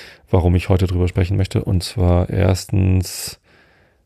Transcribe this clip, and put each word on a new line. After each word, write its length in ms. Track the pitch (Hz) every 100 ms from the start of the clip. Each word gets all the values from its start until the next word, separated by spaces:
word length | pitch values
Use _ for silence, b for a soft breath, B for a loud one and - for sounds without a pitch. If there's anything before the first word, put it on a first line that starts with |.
| B B _
warum 260 | 95 87 87
ich 140 | -
heute 160 | 95 92
drüber 220 | 90 90
sprechen 280 | - 90 98
möchte. 260 | 95 -
Und 220 | - 92
zwar 460 | - - 87 87 -
erstens 1080 | - 92 92 - 98 95 92 90 - - - b b b b b b